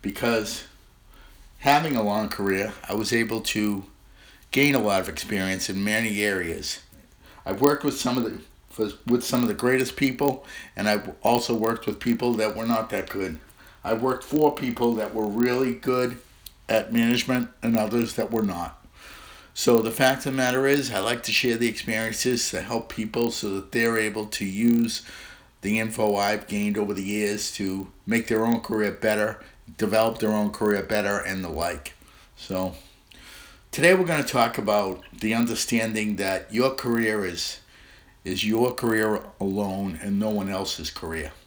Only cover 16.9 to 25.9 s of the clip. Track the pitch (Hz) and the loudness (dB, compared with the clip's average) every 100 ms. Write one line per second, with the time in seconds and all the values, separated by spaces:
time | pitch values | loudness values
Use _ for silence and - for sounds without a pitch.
16.9 | 117 117 120 - 127 120 - 120 113 107 | 2 4 2 0 -2 -2 -4 0 0 2
17.9 | 117 113 - 107 113 104 85 85 - - | 0 -2 -2 -2 0 -2 -2 -8 -10 -20
18.9 | - - - - - - - - 117 110 | -20 -20 -20 -20 -20 -18 -2 4 6 4
19.9 | - 131 135 143 131 127 127 135 143 123 | 4 4 4 -2 0 2 2 4 4 2
20.9 | 101 101 127 - 107 123 117 117 107 - | -2 -2 -2 0 0 2 2 0 0 -4
21.9 | 110 113 110 127 120 - 92 95 117 120 | -4 -2 -2 0 0 0 -4 -4 -4 -4
22.9 | - 110 113 117 117 107 98 95 120 117 | -6 -4 0 -2 -2 -4 -6 -4 0 2
23.9 | 113 107 104 104 - 101 95 117 117 113 | 2 0 -2 -6 -4 -4 2 4 4 2
24.9 | - - - - - - _ 98 110 110 | -2 -10 -18 -18 -20 -20 _ -2 -2 -2